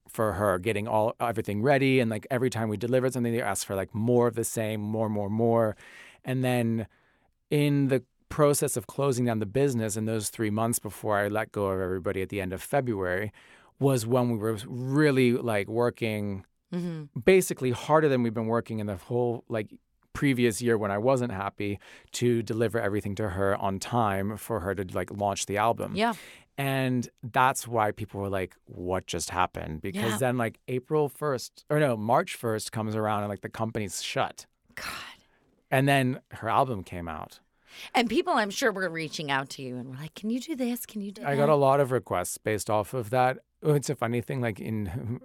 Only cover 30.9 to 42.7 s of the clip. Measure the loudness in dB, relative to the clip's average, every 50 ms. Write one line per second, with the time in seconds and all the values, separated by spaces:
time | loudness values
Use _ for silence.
30.9 | 0 0 0 0 -2 -4 -4 -4 -4 -4 -6 -10 _ -12 -4 0 2 4 4 4
31.9 | 2 2 2 2 4 4 2 0 -4 -6 -2 -2 -2 -2 -2 -4 -4 -4 -2 -2
32.9 | -2 0 0 0 0 0 -2 -4 -6 -6 -8 -10 -8 -6 -6 -4 -4 -4 -6 -6
33.9 | -6 -8 -6 -4 -2 -2 -2 -2 -4 -10 -20 _ _ _ _ _ -16 -12 -10 -10
34.9 | -10 -10 -12 -14 -18 -20 _ _ _ _ _ _ _ _ _ 0 2 2 4 4
35.9 | 4 4 4 2 0 -4 -8 -16 -14 -8 -4 0 2 2 2 2 0 -6 -8 -8
36.9 | -10 -8 -8 -8 -8 -8 -10 -12 -16 -20 _ _ _ _ _ _ -20 -18 -10 -4
37.9 | 0 0 2 2 2 0 0 2 2 0 0 0 -2 0 0 0 0 0 -4 -4
38.9 | -4 -4 -6 -6 -6 -6 -4 0 0 0 -2 -2 -8 -12 -10 -10 -8 -10 -10 -10
39.9 | -12 -12 -12 -14 -12 -8 -6 -4 -4 -4 -4 -6 -6 -4 -4 -4 -4 -6 -8 -10
40.9 | -10 -10 -10 -10 -10 -8 -4 -2 0 2 4 4 4 6 6 6 6 4 4 2
41.9 | 2 -2 0 0 -2 -2 -2 -2 -6 -6 -2 -2 -2 -2 0 0